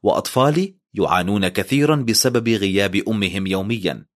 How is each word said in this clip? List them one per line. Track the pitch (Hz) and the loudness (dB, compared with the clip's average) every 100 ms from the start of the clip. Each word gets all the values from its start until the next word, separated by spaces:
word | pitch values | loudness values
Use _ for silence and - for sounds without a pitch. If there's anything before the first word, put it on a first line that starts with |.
وأطفالي | 104 - - - 135 151 196 - _ | 0 0 0 2 2 2 -2 -6 _
يعانون | 101 80 90 90 101 92 | -4 0 0 0 0 0
كثيرًا | 90 92 139 147 151 | -2 0 2 2 2
بسبب | 117 107 131 120 113 | 0 0 2 0 0
غياب | 110 98 95 101 98 | 0 2 0 0 0
أمهم | - 110 98 95 95 | -2 -2 -2 -2 -2
يوميًا، | 95 98 117 90 62 - | -2 -2 -4 -4 -6 -12